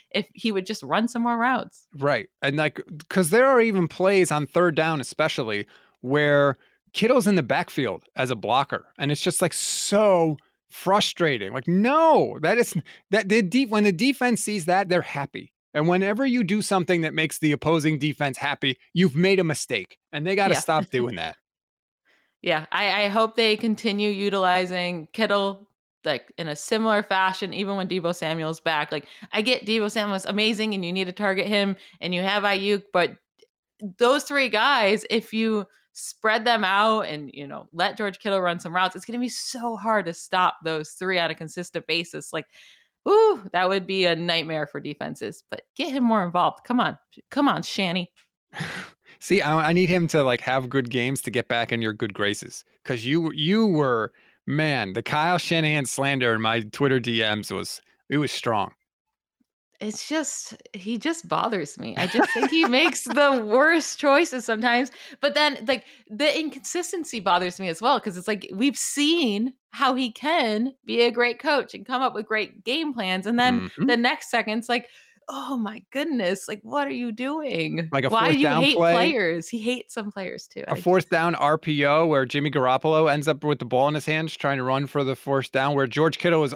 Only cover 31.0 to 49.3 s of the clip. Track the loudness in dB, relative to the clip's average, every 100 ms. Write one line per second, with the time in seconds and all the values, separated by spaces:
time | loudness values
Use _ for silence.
31 | -4 -2 -2 -2 0 0 0 -2 -10 -12
32 | -6 -2 0 0 0 0 0 -2 0 0
33 | 0 -2 _ _ _ _ _ _ -14 0
34 | 2 2 0 -2 0 2 2 4 4 2
35 | 0 -2 -2 -2 0 0 -4 _ _ -16
36 | -16 -4 0 2 2 2 2 2 2 2
37 | -2 -6 -10 -14 -14 -14 -14 -2 -2 -2
38 | -6 -6 -2 0 0 -2 -4 -2 -2 -4
39 | -10 -6 -6 -8 -10 -8 -8 -6 -2 0
40 | -2 -8 -4 0 0 0 -6 -6 -6 -8
41 | -4 0 -2 -4 -10 -12 -8 -10 -4 -4
42 | -4 -10 -10 -10 -10 -20 -20 _ _ _
43 | 2 6 6 2 -2 0 2 0 0 0
44 | 2 2 0 -2 -2 -4 -4 -8 -10 -8
45 | -10 -8 -10 -10 -14 -16 _ -8 -6 0
46 | 2 2 2 0 0 -2 -2 0 0 -4
47 | _ -20 -10 0 2 2 -4 -4 -2 -2
48 | -6 _ _ _ _ -12 -10 -10 -14 _
49 | _ -18 0